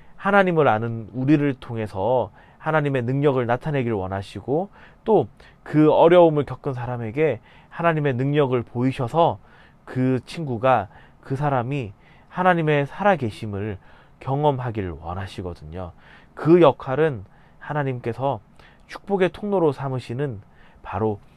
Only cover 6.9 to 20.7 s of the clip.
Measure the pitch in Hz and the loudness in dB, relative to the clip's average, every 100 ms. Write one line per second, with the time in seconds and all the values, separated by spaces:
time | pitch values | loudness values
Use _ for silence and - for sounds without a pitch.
6.9 | 123 113 127 156 110 _ - - - 170 | -8 -6 -2 -2 -2 _ -20 -20 -2 0
7.9 | 160 147 120 135 147 139 123 113 120 131 | 0 0 0 0 2 2 0 -4 -2 -2
8.9 | 127 123 160 160 101 - - - _ - | -2 -4 2 2 0 -12 -20 -20 _ -10
9.9 | 127 131 127 - 170 151 117 131 123 95 | -2 0 0 -4 -10 -6 -2 2 2 0
10.9 | - - _ - 131 147 135 117 143 104 | -12 -20 _ -8 -4 -2 -2 -2 -6 -8
11.9 | - _ - _ - 185 170 156 147 139 | -12 _ -20 _ 0 2 2 2 0 0
12.9 | - 202 180 113 - 110 98 107 92 - | 0 0 2 -2 -6 -10 -6 -6 -8 -14
13.9 | - _ _ - 139 151 131 123 107 92 | -20 _ _ -6 0 0 0 -4 -6 -6
14.9 | 78 80 92 98 - 90 85 76 87 87 | -8 -10 -8 -10 -10 -10 -10 -14 -12 -12
15.9 | - - - - - 151 175 156 - - | -14 -20 -20 -20 -4 4 6 6 4 -6
16.9 | 131 160 117 95 - - _ - 151 135 | -2 -2 -4 -12 -20 -20 _ -8 -6 -4
17.9 | 123 117 117 135 113 _ - - _ - | -6 -8 -6 -4 -6 _ -20 -20 _ -20
18.9 | - - 196 180 - 208 196 160 135 139 | -16 -4 0 0 -2 -4 0 0 0 -6
19.9 | 131 - 120 147 101 - - - | -8 -8 -6 -6 -8 -16 -20 -20